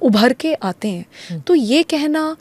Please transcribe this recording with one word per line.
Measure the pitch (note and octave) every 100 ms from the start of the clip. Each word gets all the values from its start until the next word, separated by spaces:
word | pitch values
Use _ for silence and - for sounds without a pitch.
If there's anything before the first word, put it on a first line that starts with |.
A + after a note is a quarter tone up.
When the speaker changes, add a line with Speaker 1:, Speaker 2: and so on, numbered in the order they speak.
Speaker 1:
उभर | C4 G#3 A#3
के | C4 D#4+
आते | D4+ F#3+ F3+ G#3+
हैं। | F3 F3 - -
Speaker 2:
हम्म। | E3+
Speaker 1:
तो | -
ये | E4+ G#3+ C#4
कहना | A3 D#4 D4+ D#4 D#4 D#4+